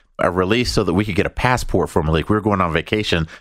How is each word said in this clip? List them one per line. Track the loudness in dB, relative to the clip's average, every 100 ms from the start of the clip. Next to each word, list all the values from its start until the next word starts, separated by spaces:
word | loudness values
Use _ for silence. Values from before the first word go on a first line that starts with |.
| _ -2
a | 0
release | 2 2 2 0
so | 0 2
that |
we | 2
could | 0 0
get | -2
a |
passport | 0 0 0 0 0 0
for | 0
Malik. | 0 0 0
We | 0
were |
going | 0 0
on | 0
vacation | -2 -2 -2 0 -2 -2 -8